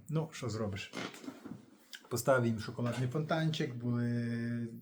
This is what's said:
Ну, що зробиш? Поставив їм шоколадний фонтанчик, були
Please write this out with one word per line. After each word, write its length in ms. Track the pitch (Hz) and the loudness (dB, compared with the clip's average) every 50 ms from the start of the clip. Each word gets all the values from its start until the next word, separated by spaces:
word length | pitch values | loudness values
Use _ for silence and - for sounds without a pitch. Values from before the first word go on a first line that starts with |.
| - - | -4 -2
Ну, 200 | 147 160 156 160 | 0 0 0 -2
що 160 | - - 135 117 | -4 -6 -4 -2
зробиш? 440 | 104 110 110 101 95 92 - - - - - - - - - - - - - - - - - - - - - - - - - - | -2 0 0 0 -2 -4 -6 -6 -6 -6 -6 -6 -8 -10 -12 -12 -12 -12 -12 -12 -12 -12 -14 -18 -20 -20 -20 -18 -18 -18 -6 -4
Поставив 360 | 127 120 - 143 135 127 120 | -2 2 6 6 6 8 6
їм 120 | 117 113 107 | 4 2 2
шоколадний 500 | - - 117 - 123 120 117 - 131 127 | -2 -4 -2 -2 0 0 0 0 0 0
фонтанчик, 640 | 127 156 156 - 175 160 160 156 156 - 156 127 123 | 0 0 0 2 2 2 2 2 2 2 0 -2 -2
були 960 | 120 120 123 120 120 120 120 120 120 117 120 117 117 117 117 120 120 117 117 - - | -2 -2 0 2 2 2 2 2 0 0 0 0 -2 -2 -2 -2 -2 -4 -4 -6 -10